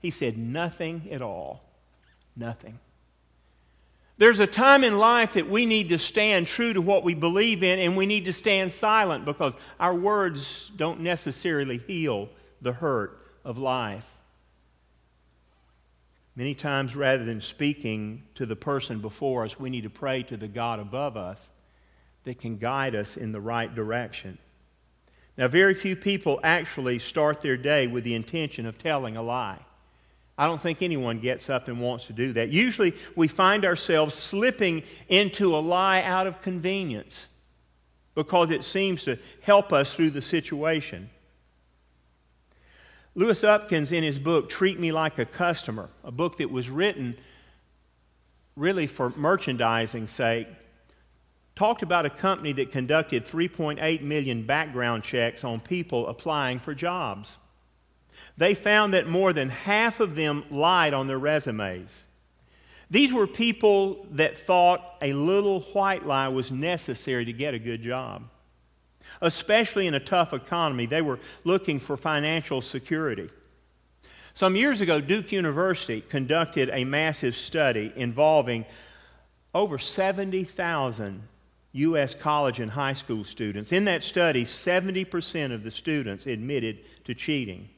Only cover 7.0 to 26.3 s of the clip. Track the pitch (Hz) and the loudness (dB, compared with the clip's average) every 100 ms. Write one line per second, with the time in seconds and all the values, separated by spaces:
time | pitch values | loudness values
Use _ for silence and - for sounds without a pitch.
7 | 175 160 170 185 233 202 185 190 175 190 | 2 0 0 2 2 4 2 4 2 2
8 | 196 208 185 170 220 196 185 - 220 220 | 2 0 -2 -2 2 2 2 0 4 4
9 | 196 151 147 143 147 117 - - 175 175 | 4 0 -4 -2 -2 -2 -18 -2 0 2
10 | 196 208 190 147 135 - - - 156 170 | 2 2 0 -2 -10 -12 -16 -4 -4 -2
11 | 165 170 156 131 180 151 139 123 117 180 | -4 -2 -4 -6 -2 -2 -2 -6 -6 -4
12 | 151 107 104 - _ _ 123 120 160 123 | -2 -2 -6 -16 _ _ -6 -2 -2 -2
13 | 101 - - _ 139 120 135 127 110 101 | -4 -10 -20 _ -12 -6 -2 -2 -2 -8
14 | - _ _ _ _ _ _ _ _ _ | -14 _ _ _ _ _ _ _ _ _
15 | _ _ _ _ _ _ _ _ _ _ | _ _ _ _ _ _ _ _ _ _
16 | _ _ _ 127 131 135 151 139 135 120 | _ _ _ -8 -6 -4 -2 0 -2 0
17 | 139 135 113 110 - - 147 147 113 107 | 2 2 0 -6 -10 -4 -2 -2 -6 -6
18 | 107 117 - - 120 110 - 139 - 113 | -6 -12 -18 -10 -8 -6 -4 -4 -4 -8
19 | 107 - 143 127 110 - 131 127 107 - | -8 -6 -4 -2 -4 -6 -8 -8 -10 -8
20 | 139 131 123 113 104 110 117 113 104 127 | -4 -4 -4 -10 -10 -6 -4 -4 -6 -6
21 | 143 110 90 98 - _ _ _ _ _ | -6 -6 -10 -12 -20 _ _ _ _ _
22 | _ _ - 123 117 107 117 135 135 110 | _ _ -14 -10 -10 -6 -4 -2 -2 -2
23 | 101 - 113 107 107 117 113 113 107 120 | -6 -8 -8 -6 -4 -4 -4 -4 -4 -4
24 | 113 - 98 92 _ _ _ _ _ _ | -4 -10 -14 -18 _ _ _ _ _ _
25 | _ _ _ - 127 156 196 190 196 185 | _ _ _ -2 2 6 6 4 -2 -2
26 | 202 196 180 | 0 0 0